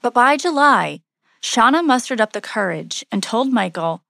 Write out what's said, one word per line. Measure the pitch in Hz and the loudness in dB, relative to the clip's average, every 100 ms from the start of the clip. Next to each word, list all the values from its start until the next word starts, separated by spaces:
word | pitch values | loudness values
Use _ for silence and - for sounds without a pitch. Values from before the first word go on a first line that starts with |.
But | 240 | 0
by | 240 254 294 | 2 4 2
July, | 359 285 285 220 160 156 _ _ _ _ | 0 2 4 4 0 -8 _ _ _ _
Shauna | - 247 233 311 | -4 2 2 2
mustered | 330 254 - 247 | 2 0 0 -2
up | 214 | -2
the | 208 | -4
courage | - 220 190 160 - - - | -8 -4 -4 -6 -10 -12 -6
and | 208 | -6
told | - 226 269 | -4 -2 0
Michael | 240 185 175 165 165 | 0 -2 -4 -6 -6